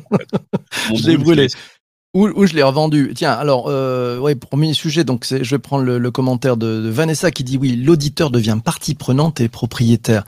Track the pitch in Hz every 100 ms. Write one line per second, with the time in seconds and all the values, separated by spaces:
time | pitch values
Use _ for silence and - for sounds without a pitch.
0 | - 208 - 196 - 202 - - 113 110
1 | 147 156 151 160 131 - - _ _ _
2 | _ 185 208 - 196 156 135 139 156 151
3 | 131 - 160 117 147 127 135 139 131 127
4 | 123 123 143 135 - 139 156 143 160 151
5 | 131 120 - 131 123 135 - 139 127 123
6 | 123 120 131 123 131 117 113 110 110 113
7 | 160 151 180 - 127 135 135 120 131 165
8 | 147 - 160 123 113 110 170 - - 147
9 | - 131 160 - 117 - 120 - 117 117
10 | - 110